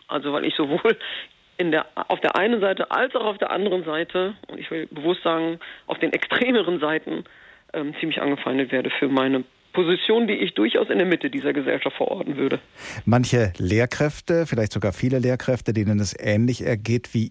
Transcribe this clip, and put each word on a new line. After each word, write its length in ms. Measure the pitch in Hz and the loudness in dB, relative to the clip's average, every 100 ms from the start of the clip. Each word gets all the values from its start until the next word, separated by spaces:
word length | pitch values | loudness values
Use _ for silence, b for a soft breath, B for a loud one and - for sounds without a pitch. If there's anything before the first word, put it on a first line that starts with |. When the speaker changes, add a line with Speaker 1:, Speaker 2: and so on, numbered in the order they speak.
| - | -6
Speaker 1:
Also 240 | 120 143 | -4 -2
weil 100 | 147 | -2
ich 120 | 151 - | -2 0
sowohl 420 | 139 165 226 - B B B _ _ - | 0 2 2 0 B B B _ _ -4
in 140 | 175 | 0
der, 140 | 156 - - | 0 -2 -8
auf 240 | - 180 | -4 0
der 160 | 160 - | 2 2
einen 240 | 208 233 | 2 2
Seite 320 | 196 190 - | 2 0 0
als 240 | 240 - 254 | 0 0 0
auch 100 | 214 | -2
auf 120 | 202 | -2
der 140 | - | -2
anderen 340 | 180 208 185 160 | 0 0 0 -2
Seite, 480 | 156 170 185 190 214 - | -4 -2 -2 -2 -6 -14
und 120 | - | -14
ich 100 | - | -8
will 180 | 165 - | -8 -8
bewusst 360 | 151 160 180 | -4 -2 0
sagen, 360 | 170 165 165 170 B B B | 0 0 -2 -4 B B B
auf 140 | - | -2
den 120 | 165 | -2
extremeren 720 | - - - 247 240 170 175 | -2 -2 0 2 2 2 0
Seiten, 420 | 151 156 156 160 - B B B B | 0 -2 -4 -8 -10 B B B B
ähm, 220 | 160 147 151 | -8 -6 -4
ziemlich 200 | 165 - | -4 -2
angefeindet 520 | 143 139 127 131 131 | -2 -2 -2 -2 0
werde 160 | 131 131 | 0 -2
für 180 | - 135 | 0 2
meine 380 | 135 131 131 127 _ _ | 2 2 0 -2 _ _
Position, 540 | - 170 180 - 226 226 | 0 2 2 2 2 2
die 60 | |
ich 220 | - 190 - | 0 -2 0
durchaus 340 | 226 - 226 | 2 2 2
in 80 | - | 2
der 80 | 180 | 2
Mitte 240 | 165 143 | 0 -2
dieser 240 | 135 139 | -2 -2
Gesellschaft 440 | 139 135 135 143 - | -2 -2 -2 -2 -2
verorten 380 | - 196 - 139 | -4 -2 -4 -2
würde. 240 | 135 143 - B B B - | -2 -2 -6 B B B 2
Speaker 2:
Manche 480 | 123 123 123 104 - | 4 4 2 2 0
Lehrkräfte, 880 | 92 107 123 - 147 - - 165 160 | 2 2 2 2 -2 -2 0 2 2
vielleicht 240 | 117 107 | 0 0
sogar 200 | 104 104 | 0 -2
viele 280 | - 127 131 | 0 0 2
Lehrkräfte, 520 | 123 127 - 123 - | 2 0 0 0 0
denen 280 | 107 101 104 | 0 2 2
es 160 | 98 - | 0 -2
ähnlich 460 | 117 104 120 120 - | 2 4 4 2 -2
ergeht 480 | 104 110 120 - | -2 0 -2 0
wie 160 | 113 110 | -2 -2